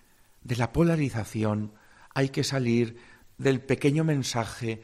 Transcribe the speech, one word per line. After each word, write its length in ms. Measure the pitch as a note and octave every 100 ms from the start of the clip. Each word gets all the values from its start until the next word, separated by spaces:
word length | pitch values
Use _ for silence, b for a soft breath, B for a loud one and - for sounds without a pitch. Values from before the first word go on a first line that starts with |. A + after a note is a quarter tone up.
| b b b b
de 140 | - A#2+
la 180 | A#2
polarización, 1000 | D3 E3+ E3 C#3 A2+ G2+ A2 G#2+ G#2+ G#2 B B B B -
hay 140 | C3+
que 140 | C#3
salir 540 | C3 C3+ A#2+ A#2 A#2 A2 B B B -
del 240 | C3+ B2+
pequeño 420 | - B2+ D3 D3
mensaje 800 | D#3+ C#3+ B2 A#2+ A2+ - A2+ A2